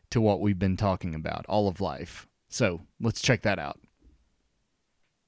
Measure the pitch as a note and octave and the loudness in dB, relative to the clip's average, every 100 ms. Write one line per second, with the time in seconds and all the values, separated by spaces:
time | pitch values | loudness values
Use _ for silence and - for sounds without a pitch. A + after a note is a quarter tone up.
0 | _ A#2+ A2 G2 G#2 F#2 F#2+ F#2 G#2 F2+ | _ 2 4 4 2 2 0 2 0 0
1 | F2+ D#2 D#2 D#2 - G#2 G2+ F2 F2+ C2+ | -4 -6 -6 -8 -2 2 2 0 -4 -4
2 | F2 - - _ _ - A2 E2 - _ | -10 -14 -20 _ _ 0 0 0 -10 _
3 | A#2 - - A2 A2 F#2 D2 - _ _ | -2 0 0 2 0 -2 -4 -10 _ _
4 | - _ _ _ _ _ _ _ _ _ | -20 _ _ _ _ _ _ _ _ _
5 | _ _ | _ _